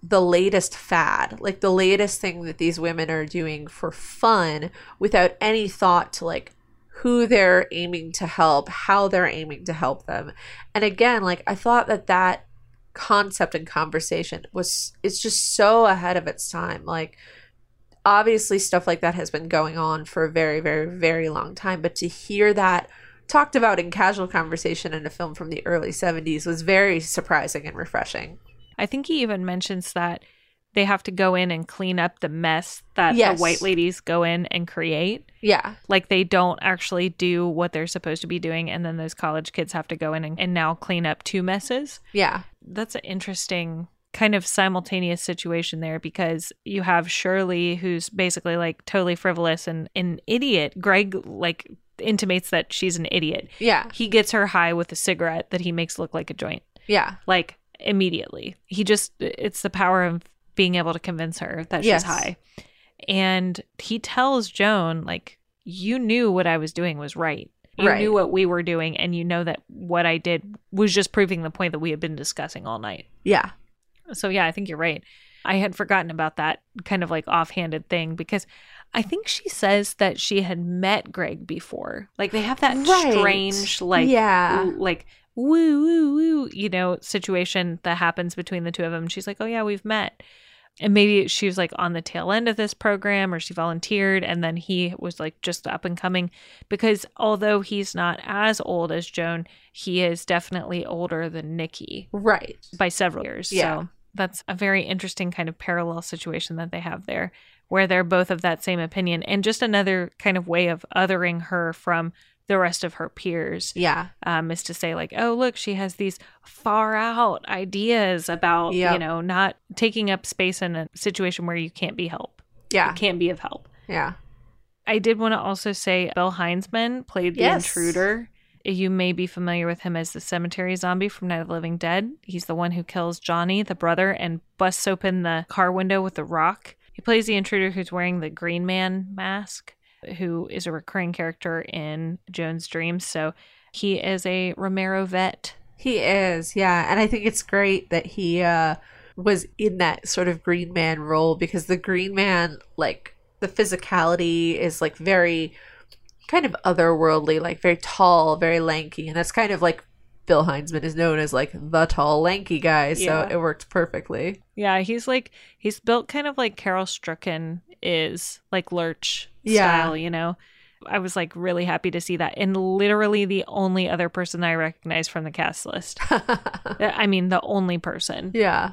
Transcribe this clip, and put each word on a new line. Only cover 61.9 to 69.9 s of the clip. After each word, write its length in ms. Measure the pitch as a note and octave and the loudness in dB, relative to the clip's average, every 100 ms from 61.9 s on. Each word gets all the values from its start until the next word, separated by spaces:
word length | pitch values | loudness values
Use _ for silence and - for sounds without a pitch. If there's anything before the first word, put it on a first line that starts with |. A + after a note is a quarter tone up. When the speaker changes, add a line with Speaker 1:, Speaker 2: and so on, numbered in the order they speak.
| E3+ | 4
Speaker 2:
she's 80 | F3+ | 2
high. 260 | - - F3 _ - - _ _ _ - | -4 -4 -8 _ -20 -20 _ _ _ -4
And 520 | F#3+ F#3+ F#3 F#3 F3+ - - | 0 2 2 -2 -6 -12 -14
he 200 | - A3+ | -8 -6
tells 520 | - - C4 C4 F#3+ | -4 0 2 2 -2
Joan, 540 | - G3+ G#3 E3 E3 | 0 2 4 0 -2
like, 340 | - F2 - _ _ _ | -6 -8 -10 _ _ _
"You 340 | - F3+ G3 B3+ | -16 -8 -4 -2
knew 320 | A3 A#3+ A3+ | 2 2 4
what 160 | F#3 E3+ | 2 2
I 120 | E3 | 0
was 140 | D#3 | -2
doing 240 | E3+ F3 D3 | -4 -4 -4
was 180 | D3 - | -8 -4
right. 340 | E3 C#3+ - _ _ - | -2 -4 -8 _ _ 2
You 100 | G3 | 4
Speaker 1:
Right. 120 | C#3 | 4
Speaker 2:
knew 120 | G#3+ | 4
what 180 | G#3 F3 | 4 4
we 140 | F#3+ | 4
were 180 | F3+ F3 | 2 2
doing, 340 | E3+ E3 D#3+ - | 0 0 -2 -2
and 160 | F3 | -2
you 100 | F3 | -2
know 180 | F3 F3 | -2 -2
that 180 | E3+ - - | -2 -6 -10
what 360 | - F3 | -14 -2